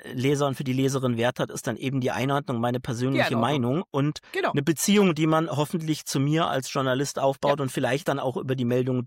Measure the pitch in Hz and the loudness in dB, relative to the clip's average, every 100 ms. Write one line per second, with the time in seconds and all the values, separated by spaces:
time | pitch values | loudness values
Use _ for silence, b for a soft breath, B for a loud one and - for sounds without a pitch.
0 | - 135 131 143 143 131 135 127 135 135 | -10 -2 0 2 0 0 -2 0 0 0
1 | 127 117 117 - 143 - - 110 135 135 | 0 0 0 0 -4 -6 -6 -4 -4 -2
2 | 127 98 131 143 143 120 120 123 123 117 | -2 0 0 0 -2 -2 0 -2 -4 -4
3 | 127 139 196 117 117 147 120 143 - 139 | 0 0 0 2 0 0 0 -2 -2 -2
4 | 147 151 B 370 349 143 143 156 - 202 | -2 -2 B -4 -2 0 0 0 4 6
5 | 196 151 156 160 165 - 147 180 160 151 | 6 4 2 2 2 0 -2 -2 -2 -4
6 | - 147 139 156 165 139 - 147 135 127 | -2 0 2 2 0 -2 -4 -2 0 0
7 | 143 - 139 135 143 143 135 - 127 135 | -2 0 0 2 0 0 -2 -2 0 0
8 | - 139 131 - 139 131 120 123 127 127 | -2 -2 -2 -4 -4 -2 0 0 0 -2